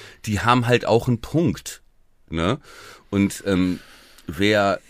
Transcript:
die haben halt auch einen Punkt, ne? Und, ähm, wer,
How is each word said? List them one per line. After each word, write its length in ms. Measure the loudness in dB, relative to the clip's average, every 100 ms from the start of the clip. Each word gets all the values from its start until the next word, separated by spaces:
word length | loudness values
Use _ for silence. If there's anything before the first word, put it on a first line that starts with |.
| -20 -14 -6
die 140 | -2
haben 260 | 2 2 4
halt 180 | 2
auch 240 | 4 2 2
einen 120 | -2
Punkt, 580 | -2 -2 0 -2 -8 -16 _ _ _ _ _
ne? 300 | -2 -2 -2 -6 -20 -20 -20 _
Und, 340 | 0 0 0 -2
ähm, 320 | 0 0 -2 -10 -20 -20 -20 -14
wer, 520 | -2 2 2 2 -2 -6